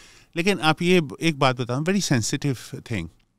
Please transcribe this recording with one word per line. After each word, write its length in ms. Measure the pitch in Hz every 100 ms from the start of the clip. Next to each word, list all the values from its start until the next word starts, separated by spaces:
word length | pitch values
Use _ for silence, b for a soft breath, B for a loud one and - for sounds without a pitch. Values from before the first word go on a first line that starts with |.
| B B B 170
लेकिन 240 | 175 185
आप 220 | 156 147
ये 200 | 175 180 143 -
एक 180 | 165 139
बात 220 | 139 127
बताऊँ, 240 | 123 127
very 280 | 160 196 -
sensitive 680 | 131 107 143 143 123 - 127
thing। 280 | - 110 82 - _